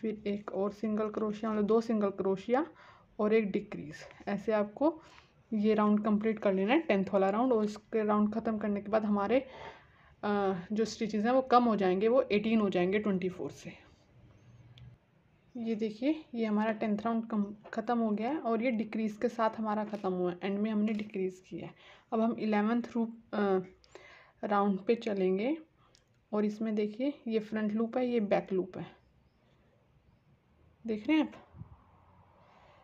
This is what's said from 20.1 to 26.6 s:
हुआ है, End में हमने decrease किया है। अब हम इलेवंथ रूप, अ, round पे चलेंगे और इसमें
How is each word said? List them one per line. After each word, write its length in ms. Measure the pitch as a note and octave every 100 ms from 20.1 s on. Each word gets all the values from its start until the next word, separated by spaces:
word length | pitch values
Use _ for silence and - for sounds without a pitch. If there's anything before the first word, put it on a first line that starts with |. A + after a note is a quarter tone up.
हुआ 180 | F3+ F3+
है, 80 | F3
End 160 | G3 G3+
में 120 | A3
हमने 220 | G#3 G#3+
decrease 440 | G#3 G#3 F#3+ F#3 -
किया 260 | - E3 -
है। 80 | - - - -
अब 80 | A3+
हम 160 | A3+ A3+
इलेवंथ 440 | G#3+ G#3 G#3+ A#3+ A#3
रूप, 220 | A#3 A3+ - -
अ, 1120 | G#3 G3+ F#3+ F3+ - _ - - - - _ G#3+
round 320 | G3+ G3+ G3
पे 140 | A3 A3+
चलेंगे 600 | A3+ G3+ F#3 F#3+ A#3+ D#4+ - _ _ _ _ _ _
और 120 | G#3+
इसमें 300 | G#3 G#3